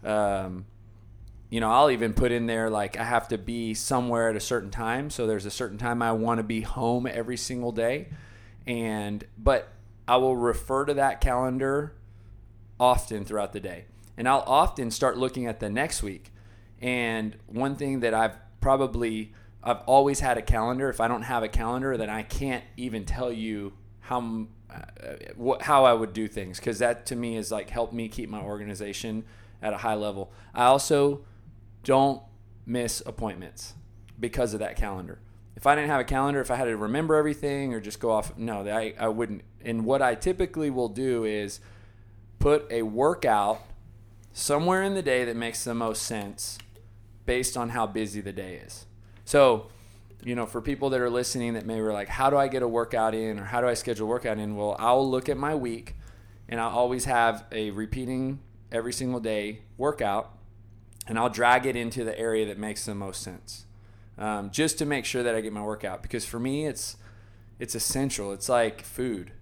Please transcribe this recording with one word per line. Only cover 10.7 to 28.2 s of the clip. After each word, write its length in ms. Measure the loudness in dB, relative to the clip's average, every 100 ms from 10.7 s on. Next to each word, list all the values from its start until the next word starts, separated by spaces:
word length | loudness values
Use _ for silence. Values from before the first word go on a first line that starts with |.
| 0 2
to 80 | 4
that 260 | 2 4
calendar 720 | 2 4 0 0 0 0 -2 -10 -20 -20 -20 -20 -20 -20 -20 4
often 460 | 6 6 2 -8
throughout 300 | -4 -2 -2
the 80 | -6
day. 240 | -10 -12 -16 -20 -20 -2
And 100 | 2
I'll 160 | 2 6
often 460 | 6 6 2 -6
start 260 | 0 0 2
looking 280 | -2 -2 -6
at 160 | -4
the 80 | -4
next 340 | -2 -2 -2
week. 300 | -6 -8 -14 -20 -20 -20 -20 -8
And 560 | -4 -2 0 -2 -4 -8 -10
one 280 | -4 -2 -2
thing 260 | -4 0
that 120 | 0
I've 220 | 2 2 0 -20 -2
probably, 760 | 2 4 2 0 -2 -2 -6 -14 -20 -8
I've 180 | -2 -2 6
always 340 | 6 6 2
had 180 | 0 0
a 40 |
calendar. 480 | 2 2 2 0 -2
If 100 | 0
I 80 | 0
don't 140 | 0
have 220 | -2 -2
a 40 | 0
calendar, 480 | 0 0 -2 -2 -2
then 140 | -2
I 140 | -6
can't 400 | -6 -4 -2 -4 -8 -8
even 300 | -6 -6 -4
tell 260 | -2 -2
you 420 | -4 -6 -6 -8 -12 -20 -20
how 180 | -4 -4
m-, 320 | -2 -6 -8 -14 -18
uh, 100 | -16 -16 -14 -14 -12 -14 -4
wh-, 220 | 0 0
how 240 | 6 8 10
I 80 |
would 200 | 8 2
do 140 | -2 -4
things, 320 | -4 -8 -6
'cause 200 | -6 0
that 260 | 0 0 -6
to 100 | -6
me 220 | -4 -4
is, 140 | -4
like, 180 | -6 -4
helped 240 | -4 -4
me 160 | -4 -8
keep 200 | -8